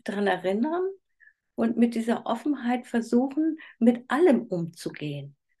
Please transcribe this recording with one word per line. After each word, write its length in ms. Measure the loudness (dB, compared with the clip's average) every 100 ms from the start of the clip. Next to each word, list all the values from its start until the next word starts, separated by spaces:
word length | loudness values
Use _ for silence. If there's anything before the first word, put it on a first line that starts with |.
dran 220 | -8 -2 0
erinnern 560 | 0 0 0 0 -2 -4 -6 _ _ _ _ _
und 220 | -4 -2 2
mit 180 | 2
dieser 320 | 0 -2 -2 -4
Offenheit 600 | -4 -2 -2 -2 -4 -2
versuchen, 680 | -4 2 2 2 0 -2 -2 -10 2
mit 260 | 4 4 0
allem 320 | 4 6 4 2
umzugehen. 880 | -4 -4 -8 -10 -8 -8 -8 -12 -16 _ _